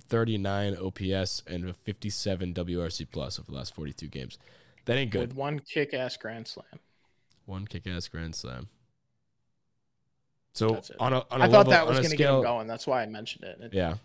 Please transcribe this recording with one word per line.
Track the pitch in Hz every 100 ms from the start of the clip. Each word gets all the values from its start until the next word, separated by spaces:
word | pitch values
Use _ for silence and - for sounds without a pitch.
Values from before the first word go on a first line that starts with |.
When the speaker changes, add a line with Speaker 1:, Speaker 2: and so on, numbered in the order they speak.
| -
Speaker 1:
thirty-nine | 117 113 107 98 101 101 90
O | 95
P | - 95
S | 95 92 - -
and | 87 92
a |
fifty-seven | 87 - 98 107 - 104 92 90
W | 87 87 87
R | 85
C | - 78
plus | 85 67 -
over | -
the | 69
last | 64
forty-two | - 73 - 76
games. | 69 64 - - - _ _
That | - 127
ain't | 127
good. | 120 120
Speaker 2:
With | 131
one | 143 147
kick-ass | - 156 139 127 127 -
grand | 110 113 110
slam. | - - - - _ _ _ _ _ -
Speaker 1:
One | 95 104
kick-ass | 87 95 87 -
grand | 82 82
slam. | 82 64 64 - _ _ _ _ _ _ _ _ _ _ _ _ _ _ _ _ _ _
So | - 110
Speaker 2:
That's | 110 -
it. | -
Speaker 1:
on | 123
a, | 127 -
on | 127
a |
Speaker 2:
I | 180
thought | 202 185
Speaker 1:
level, |
Speaker 2:
that | 175
Speaker 1:
on | 160
Speaker 2:
was | 131
Speaker 1:
a |
Speaker 2:
gonna | 156 151
get | 143
him |
Speaker 1:
scale | 135
Speaker 2:
going. | 120 120 110
That's | 113 -
why | 127
I | 107
mentioned | 107 113 -
it. | 92 -
It | 113
Speaker 1:
Yeah. | 95 85 101